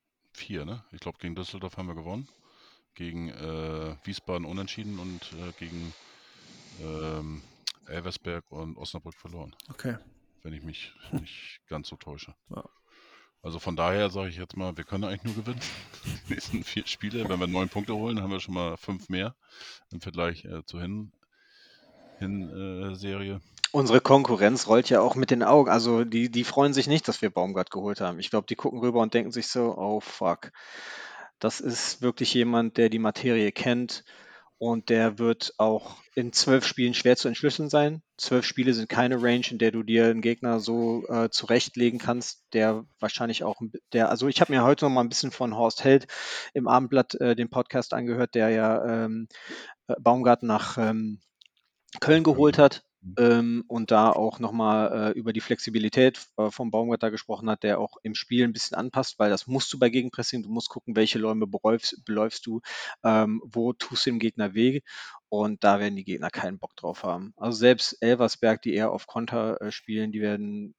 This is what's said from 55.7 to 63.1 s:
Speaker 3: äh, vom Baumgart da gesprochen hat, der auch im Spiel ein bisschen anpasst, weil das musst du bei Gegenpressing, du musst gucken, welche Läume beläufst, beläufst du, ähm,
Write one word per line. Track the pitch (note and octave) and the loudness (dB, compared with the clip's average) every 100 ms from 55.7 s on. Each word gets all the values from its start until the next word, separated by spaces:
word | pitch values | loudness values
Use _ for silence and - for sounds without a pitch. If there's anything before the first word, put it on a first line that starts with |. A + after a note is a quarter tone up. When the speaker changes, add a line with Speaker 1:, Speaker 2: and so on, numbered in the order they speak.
| A2+ G#2+ - C3 - - - | -2 0 4 4 4 -6 -2
Speaker 3:
äh, | G#2+ | -2
vom | - A#2 | -2 -2
Baumgart | G#2+ A#2 A#2 | 0 0 0
da | A2+ | -2
gesprochen | G#2+ - G2+ A2 | -4 -8 -6 -2
hat, | G#2+ | -2
der | A2 F#2+ | 0 0
auch | G#2+ - | 0 -6
im | A2 G#2+ | -8 -8
Spiel | - A#2+ | -2 2
ein | A#2+ | 2
bisschen | G#2+ - - | 2 -6 -4
anpasst, | B2 C3 C3 - | -4 -2 -2 0
weil | G#2+ | 2
das | G2 - | 2 0
musst | C3 - | -2 -2
du | C3+ | 2
bei | B2 | 4
Gegenpressing, | B2 B2 - A#2 B2 | 4 -2 -4 -6 -4
du | G#2 | -4
musst | A2+ - | -6 -6
gucken, | A#2+ - A2 | -10 -4 2
welche | G#2+ A2+ | 2 2
Läume | A2 A2 G#2 | 0 0 -2
beläufst, | G2+ A2 A#2 - - - | 0 2 2 0 -8 -4
beläufst | G#2+ A2 - A#2 | -2 -2 -4 -8
du, | A2+ - - - - | -8 -8 -12 -10 -4
ähm, | A2+ | 2